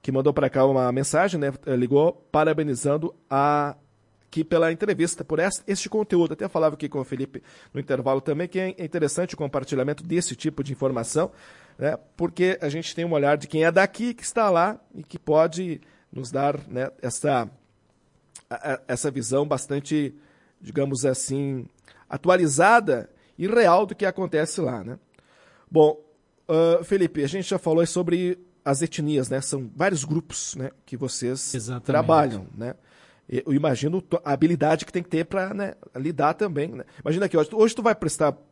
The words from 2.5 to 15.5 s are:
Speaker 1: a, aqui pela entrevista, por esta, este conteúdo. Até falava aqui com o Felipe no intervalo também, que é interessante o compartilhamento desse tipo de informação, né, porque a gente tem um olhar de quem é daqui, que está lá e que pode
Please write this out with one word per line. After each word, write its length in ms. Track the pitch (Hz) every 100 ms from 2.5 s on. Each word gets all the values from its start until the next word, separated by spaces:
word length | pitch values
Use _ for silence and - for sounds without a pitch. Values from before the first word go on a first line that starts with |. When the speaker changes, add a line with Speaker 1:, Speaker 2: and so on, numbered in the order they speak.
| 156 151 123 143 147 156 - _
Speaker 1:
a, 480 | 139 143 147 147 - _ _ _ _ _
aqui 160 | -
pela 300 | 160 170 165
entrevista, 500 | 165 208 156 165 -
por 160 | - 156
esta, 240 | 180 - -
este 240 | 196 -
conteúdo. 420 | 220 214 180 165
Até 160 | 160 202
falava 260 | 160 160
aqui 140 | 147 147
com 120 | 143
o 40 |
Felipe 380 | 131 127 135 127 _ - -
no 40 | -
intervalo 440 | - 131 123 135
também, 260 | 147 151 175
que 100 | 185
é 160 | 185 180
interessante 520 | 165 170 151 - 175
o 20 | -
compartilhamento 680 | 143 139 131 139 135 147
desse 320 | 170 165 170
tipo 300 | 123 156 151
de 80 | 139
informação, 580 | 131 135 123 117 151 165 - - - - _
né, 200 | 143 - _ -
porque 420 | 170 170 180 185
a 80 | 151
gente 240 | 147 165
tem 100 | -
um 80 | 170
olhar 240 | 160 139 147
de 100 | 139
quem 160 | 156
é 80 | 160
daqui, 440 | 170 196 - 240
que 80 | 240
está 260 | - - 214
lá 320 | 175 180 214 _
e 80 | -
que 160 | 156 -
pode 640 | - 156 160